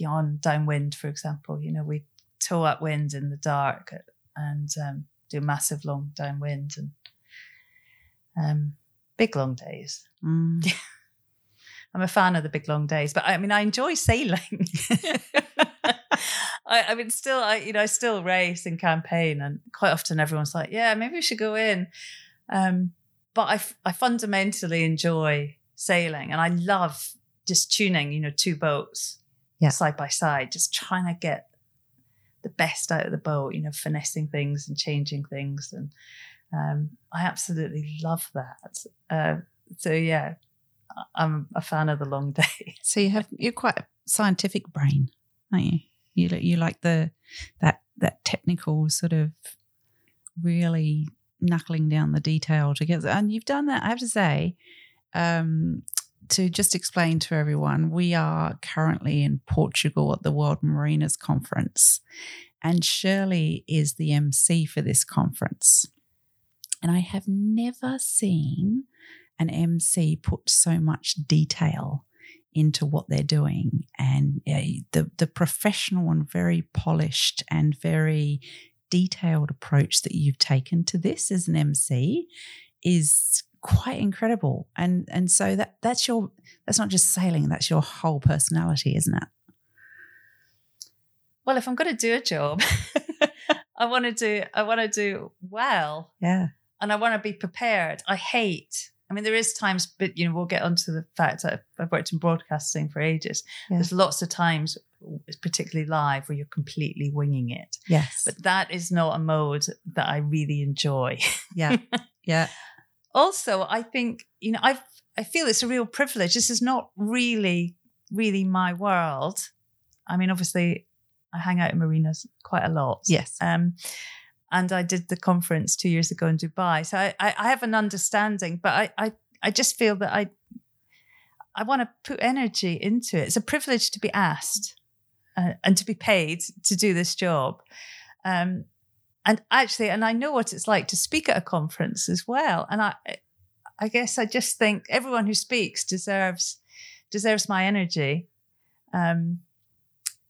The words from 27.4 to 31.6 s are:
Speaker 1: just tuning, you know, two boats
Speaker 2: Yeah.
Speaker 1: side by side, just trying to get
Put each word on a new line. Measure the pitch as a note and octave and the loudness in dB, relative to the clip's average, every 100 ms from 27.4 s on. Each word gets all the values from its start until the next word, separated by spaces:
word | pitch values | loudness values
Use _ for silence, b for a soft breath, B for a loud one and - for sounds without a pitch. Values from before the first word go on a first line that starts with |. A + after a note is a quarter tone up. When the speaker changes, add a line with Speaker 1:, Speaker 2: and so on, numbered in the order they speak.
| - | -2
Speaker 1:
just | F3+ - | 0 2
tuning, | - G3+ E3+ C#3+ | 2 2 2 0
you | D3+ | -2
know, | D3 | -4
two | D3 F#3 D3+ | -2 -2 0
boats | D#3+ C#3+ - - - - _ _ _ - | 0 0 -4 -10 -10 -12 _ _ _ 2
Speaker 2:
Yeah. | D3+ | 2
Speaker 1:
side | - D#3 D3 | 4 0 0
by | C#3 | -4
side, | - D#3+ C#3+ C3 | -2 0 0 -2
just | - - | -4 -4
trying | - - F#3 F3 | -4 -2 -2 -2
to | E3+ | -2
get | E3 C#3 - _ | -4 -4 -8 _